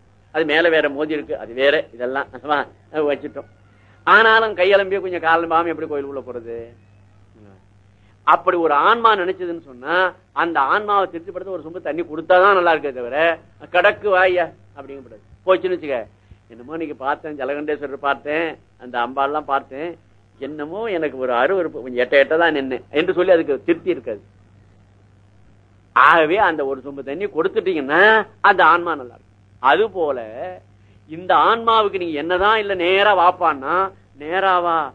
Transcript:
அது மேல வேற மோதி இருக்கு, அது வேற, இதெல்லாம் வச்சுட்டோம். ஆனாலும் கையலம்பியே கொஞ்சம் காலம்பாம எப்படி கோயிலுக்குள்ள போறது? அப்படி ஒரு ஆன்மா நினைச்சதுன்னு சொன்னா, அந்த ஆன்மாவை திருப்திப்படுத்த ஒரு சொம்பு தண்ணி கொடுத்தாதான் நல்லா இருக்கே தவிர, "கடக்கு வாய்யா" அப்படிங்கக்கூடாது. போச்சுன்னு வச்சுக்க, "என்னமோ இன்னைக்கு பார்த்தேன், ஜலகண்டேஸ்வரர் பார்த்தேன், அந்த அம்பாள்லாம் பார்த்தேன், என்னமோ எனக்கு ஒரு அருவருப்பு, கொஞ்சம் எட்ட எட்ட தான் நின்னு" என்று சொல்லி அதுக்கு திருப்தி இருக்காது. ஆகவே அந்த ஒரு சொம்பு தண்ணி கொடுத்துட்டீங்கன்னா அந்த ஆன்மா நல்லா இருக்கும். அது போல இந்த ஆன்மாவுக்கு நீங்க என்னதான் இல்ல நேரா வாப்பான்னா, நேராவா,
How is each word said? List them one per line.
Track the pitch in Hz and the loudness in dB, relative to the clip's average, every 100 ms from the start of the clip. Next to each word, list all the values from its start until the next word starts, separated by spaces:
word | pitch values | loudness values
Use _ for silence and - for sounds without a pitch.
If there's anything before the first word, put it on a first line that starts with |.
| _ _ _ | _ _ _
அது | 156 160 | -4 0
மேல | 151 170 | 2 4
வேற | 160 147 | 2 0
மோதி | 139 151 | -2 -4
இருக்கு, | 156 - 147 | -6 -6 -10
அது | 107 | -10
வேற, | 120 135 151 - | 0 2 2 -4
இதெல்லாம் | 120 123 135 - 123 139 147 - - _ | -8 -6 -6 -8 -12 -4 -4 -4 -12 _
வச்சுட்டோம். | 151 147 139 143 147 - _ _ _ _ _ | -4 -2 -4 -8 -16 -20 _ _ _ _ _
ஆனாலும் | - 196 226 226 220 180 | 4 6 6 4 2 0
கையலம்பியே | 180 196 190 196 | 2 2 2 -4
கொஞ்சம் | 185 175 | -4 -4
காலம்பாம | 160 170 165 165 170 | 0 0 2 0 0
எப்படி | 156 160 | -6 -6
கோயிலுக்குள்ள | 147 139 139 120 | -6 -8 -10 -12
போறது? | 123 117 117 117 - _ _ - _ _ 113 107 98 _ _ _ _ _ _ - | -14 -12 -14 -14 -20 _ _ -20 _ _ _ -20 -20 _ _ _ _ _ _ 2
அப்படி | 170 - 175 | 2 4 0
ஒரு | 165 | 2
ஆன்மா | 143 170 233 226 208 | 2 4 4 2 2
நினைச்சதுன்னு | 180 185 180 170 | 0 -6 -8 -10
சொன்னா, | 143 123 135 175 185 - _ | -12 -16 -4 0 0 -4 _
அந்த | 139 170 160 | -4 -2 0
ஆன்மாவை | 135 185 208 202 185 | 0 0 0 0 0
திருப்திப்படுத்த | 170 170 180 185 | -6 -12 -14 -10
ஒரு | 180 | -12
சொம்பு | 151 175 | -10 -12
தண்ணி | 165 151 | -8 -6
கொடுத்தாதான் | 170 156 165 180 196 | -6 -10 4 6 6
நல்லா | 196 175 | 6 4
இருக்கே | 156 143 | 2 -2
தவிர, | 127 120 135 165 160 - _ 151 | -8 -6 0 0 0 -8 _ -2
"கடக்கு | 175 185 - 208 | 2 2 2 0
வாய்யா" | 185 185 180 165 - - 143 | 2 4 2 -2 -6 -20 -20
அப்படிங்கக்கூடாது. | 139 139 123 107 _ - - | -18 -18 -20 -20 _ -10 0
போச்சுன்னு | 185 185 180 | 0 0 -6
வச்சுக்க, | 151 127 104 _ _ - _ | -4 -6 -6 _ _ -20 _
"என்னமோ | 117 120 | -20 -14
இன்னைக்கு | 165 156 131 | -10 -10 -8
பார்த்தேன், | 131 151 156 147 | -6 -4 -6 -8
ஜலகண்டேஸ்வரர் | 131 147 151 147 143 | -6 -6 -6 -6 -8
பார்த்தேன், | 135 139 135 147 151 165 - _ _ | -6 -4 -4 -4 -4 -4 -8 _ _
அந்த | 123 123 | -10 -6
அம்பாள்லாம் | 120 135 139 151 | -4 -2 -2 -2
பார்த்தேன், | 147 139 135 131 170 165 _ _ _ _ | -4 -4 -4 -12 -12 -12 _ _ _ _
என்னமோ | 135 151 147 185 233 | -12 -10 -10 -8 -6
எனக்கு | 180 151 131 | -4 -4 -4
ஒரு | 127 | -2
அருவருப்பு, | 120 135 190 160 151 | 0 2 0 -2 -6
கொஞ்சம் | 127 123 123 | -8 -4 2
எட்ட | |
எட்ட | 147 131 160 | 2 4 2
தான் | 170 | 2
நின்னு" | 151 135 123 - | 0 -4 -8 -4
என்று | 147 180 | -2 -2
சொல்லி | 170 180 | 0 4
அதுக்கு | 170 156 135 | 4 2 -4
திருப்தி | - 165 180 | -2 -4 -2
இருக்காது. | 151 123 104 - _ _ _ _ _ _ _ _ _ _ _ - _ _ _ _ - | -6 -6 -12 -12 _ _ _ _ _ _ _ _ _ _ _ -20 _ _ _ _ 4
ஆகவே | 139 165 156 190 | 6 6 4 4
அந்த | 196 156 139 | 2 0 -4
ஒரு | 135 139 | -4 -8
சொம்பு | 139 | -12
தண்ணி | 139 147 202 | -10 -6 -6
கொடுத்துட்டீங்கன்னா | 151 190 220 180 170 135 156 208 220 202 - | -2 -2 -2 -2 -4 0 4 4 4 0 -2
அந்த | 196 196 165 | 2 4 6
ஆன்மா | 170 175 151 | 4 0 -6
நல்லா | 123 | -8
இருக்கும். | 113 _ _ _ - | -18 _ _ _ -2
அது | 127 160 220 | 2 4 2
போல | 185 156 127 110 117 180 185 _ _ _ _ _ | -2 -4 -4 -8 -12 -12 -14 _ _ _ _ _
இந்த | 160 180 165 | -16 0 2
ஆன்மாவுக்கு | 160 226 226 220 208 190 | 4 2 2 2 2 -2
நீங்க | 175 147 | -6 -6
என்னதான் | 160 180 202 220 | -2 0 2 2
இல்ல | 202 190 | 0 -2
நேரா | 170 190 208 190 | 0 2 4 4
வாப்பான்னா, | 175 180 165 143 135 175 190 190 _ 135 | 4 4 -2 -2 -2 -2 -2 -6 _ -16
நேராவா, | 147 185 190 180 175 165 143 | -6 -2 2 2 2 -2 -4